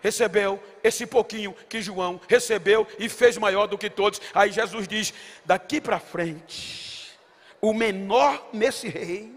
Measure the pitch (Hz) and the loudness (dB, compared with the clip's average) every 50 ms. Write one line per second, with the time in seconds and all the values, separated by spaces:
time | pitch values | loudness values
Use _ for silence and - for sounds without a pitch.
0 | _ 202 220 - 233 214 180 208 202 196 196 196 - - - - - 220 226 - | _ -2 0 2 0 2 2 2 2 2 -2 -4 -8 -18 -20 0 0 0 0 0
1 | 240 214 - 254 214 220 - 220 208 202 175 - - - - 226 208 185 202 180 | -8 0 2 2 2 2 -4 -8 -8 -8 -10 -12 -16 -8 -8 -8 -6 -6 -4 -4
2 | 185 180 175 180 - - 208 247 240 - 226 202 165 190 208 220 214 220 - - | -4 -4 -4 -8 -2 4 4 4 4 2 -2 0 4 4 4 4 4 0 -4 -8
3 | 202 226 - - 240 240 240 208 214 208 190 196 208 208 202 202 - 208 202 - | -6 -6 -2 4 4 4 4 4 0 2 2 2 2 0 0 -6 -6 -8 -2 0
4 | 196 208 202 - - - - 175 202 208 196 165 226 202 175 226 202 170 190 214 | 0 0 0 -2 -14 -4 4 4 4 4 4 -2 -4 -2 -4 -8 -8 -4 -4 -4
5 | 208 - - - - - - - _ 156 180 185 - - - 302 294 - 214 175 | -4 -4 -6 -10 -20 -20 -20 -20 _ 0 0 0 0 -4 -6 -4 -2 -2 -2 -2
6 | - - - 170 170 170 160 151 - - - - - - - - - - - - | -4 -8 -6 -4 -4 -4 -6 -10 -14 -16 -14 -14 -14 -14 -14 -14 -14 -14 -16 -16
7 | - - - _ _ _ _ _ _ - - _ - 220 214 220 226 220 196 190 | -16 -18 -20 _ _ _ _ _ _ -20 -14 _ -2 0 0 2 0 -2 -2 -4
8 | 196 196 202 247 277 285 269 - - - - 214 214 262 - - - 220 147 - | -4 0 2 4 4 4 2 0 -8 -12 -4 0 0 0 0 -2 -8 -10 -8 -8
9 | - 170 175 202 214 220 247 | -8 -6 -8 -8 -10 -14 -20